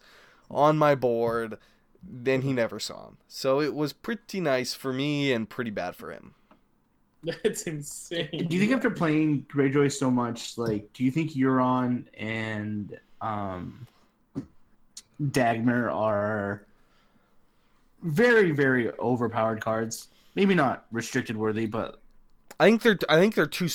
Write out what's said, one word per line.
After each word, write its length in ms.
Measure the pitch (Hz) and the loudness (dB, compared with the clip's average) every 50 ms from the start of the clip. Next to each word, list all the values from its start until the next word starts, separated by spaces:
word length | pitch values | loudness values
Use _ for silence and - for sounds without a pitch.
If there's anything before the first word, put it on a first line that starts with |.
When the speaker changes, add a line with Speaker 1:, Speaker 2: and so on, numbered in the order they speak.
| _ - - - - - _ _ _ - | _ -20 -20 -20 -20 -20 _ _ _ -6
Speaker 1:
on 280 | - - 143 151 151 156 | 0 2 4 4 4 6
my 180 | 151 147 143 | 4 4 4
board. 640 | 135 123 127 117 113 117 117 113 117 113 110 107 - _ _ _ _ _ _ _ _ | 4 2 2 2 2 0 0 0 -2 -4 -6 -10 -14 _ _ _ _ _ _ _ _
Then 420 | - - - 127 123 131 131 131 127 | -20 -18 -16 -6 -2 0 0 0 0
he 100 | 139 135 | 0 0
never 260 | 123 113 110 101 107 | 0 0 -2 -2 -6
saw 280 | - - - - 50 - | -10 -10 -12 -14 -18 -20
him. 100 | - - _ _ | -20 -20 _ _
So 320 | - - - 135 135 143 | -12 -4 -2 0 2 2
it 160 | 156 143 113 | 0 0 -2
was 160 | 139 151 143 | -2 -2 -4
pretty 480 | - _ - - 233 220 _ - - 190 | -4 _ -8 -8 -8 -8 _ -8 -6 -4
nice 340 | 175 151 131 127 131 - - | 0 0 0 0 0 -4 -6
for 200 | - - 131 127 | -8 -6 -6 -4
me 400 | 127 139 147 147 143 143 139 127 | -2 -2 -2 0 0 0 0 0
and 160 | 113 110 - | 0 -2 -4
pretty 220 | - - 123 117 | -6 -8 -6 -6
bad 260 | 104 95 87 90 87 - | -6 -6 -6 -6 -8 -10
for 160 | - 80 82 | -14 -14 -14
him. 200 | - - - - _ _ _ - _ _ _ _ _ _ | -16 -18 -20 -20 _ _ _ -20 _ _ _ _ _ _
Speaker 2:
<laughs> 400 | _ _ _ _ _ _ _ - 160 160 - - | _ _ _ _ _ _ _ -8 -8 -6 -2 -2
That's 200 | 220 - - - | -2 -2 -4 -8
insane. 840 | 180 156 147 147 - - - - - 170 170 170 - - 156 175 170 | -8 -8 -8 -10 -12 -14 -14 -12 -8 -6 -6 -6 -6 -6 -6 -4 -2
Speaker 3:
Do 80 | 160 | 0
you 60 | 180 | 2
think 100 | 202 220 | 2 2
after 180 | 262 262 - 240 | 2 2 0 0
playing 580 | 185 - 170 160 151 156 156 156 151 135 - - | 0 0 0 2 2 2 2 2 0 0 -2 -4
Greyjoy 400 | - 139 139 139 135 147 143 139 | 0 0 2 2 4 2 2 2
so 180 | 131 - 135 131 | 0 0 0 0
much, 480 | 127 123 120 117 113 - - - - - | 2 2 0 -2 -4 -8 -10 -10 -6 -4
like, 360 | 117 113 107 104 104 - - | -2 -2 -2 -4 -6 -8 -6
do 100 | - 127 | -2 -2
you 80 | 131 | 0
think 200 | 131 160 160 147 156 | 0 0 -2 -2 0
Euron 720 | 135 131 135 131 131 127 127 127 127 127 123 123 120 - - - - | 0 2 4 4 4 4 2 2 2 0 0 -2 -2 -4 -8 -14 -10
and, 800 | 107 110 113 113 110 110 110 104 107 107 107 104 104 82 82 - - _ - - | -8 -6 -6 -4 -4 -4 -6 -6 -6 -6 -6 -6 -8 -8 -12 -16 -20 _ -14 -10
um, 640 | 107 113 107 104 101 98 92 90 90 - - - 123 - _ _ _ _ _ _ _ _ - - - - - - - _ _ _ _ _ - - - _ _ - 151 139 | -8 -6 -6 -6 -6 -6 -8 -8 -10 -12 -14 -16 -20 -20 _ _ _ _ _ _ _ _ -12 -12 -12 -12 -16 -20 -20 _ _ _ _ _ -20 -20 -20 _ _ -6 -4 -2
Dagmar 580 | - 139 127 117 117 113 113 123 120 123 120 107 | 0 2 2 2 2 2 2 2 2 2 0 0
are 760 | - 90 107 110 107 101 104 104 107 107 101 101 101 101 - _ _ _ _ _ _ _ _ _ _ _ _ _ _ _ _ _ _ _ _ _ _ _ _ _ _ _ - | 0 0 0 0 2 0 0 0 -2 -2 -2 -4 -4 -6 -10 _ _ _ _ _ _ _ _ _ _ _ _ _ _ _ _ _ _ _ _ _ _ _ _ _ _ _ -6
very, 480 | 170 147 160 233 247 240 220 208 170 | -2 2 4 6 6 6 6 6 4
very 400 | 151 143 143 135 131 127 117 107 - - | 4 4 4 4 4 2 2 0 -2 -2
overpowered 600 | - 117 127 117 120 110 110 117 110 113 113 107 | -2 0 0 0 0 -2 0 0 0 0 -2 -2
cards? 480 | - 117 110 110 113 113 113 - - - _ _ _ _ - | -2 -2 -2 -2 -2 -4 -8 -10 -14 -18 _ _ _ _ 0
Maybe 180 | - 196 196 196 | 2 4 4 4
not 320 | 175 143 123 101 - - - | 4 4 2 0 -2 -6 -8
restricted 440 | 113 113 110 - - 127 120 - 117 | -6 -6 -4 -2 -2 -2 -2 -2 -4
worthy, 300 | 107 110 110 107 110 113 | -2 -2 -2 0 0 -2
but 340 | 107 107 113 95 - - - - - - - - _ - - _ - - - | -2 -2 -4 -6 -6 -8 -14 -20 -20 -20 -20 -20 _ -20 -20 _ -10 0 4
Speaker 1:
I 60 | 151 | 4
think 180 | 190 226 226 - | 6 6 6 4
they're, 160 | 233 208 165 - - | 4 2 2 2 2
I 100 | 156 160 | 4 6
think 140 | 185 220 214 | 6 4 4
they're 140 | - 170 147 | 2 0 0
too, 220 | - - 180 160 - | 0 -2 -2 -2 -2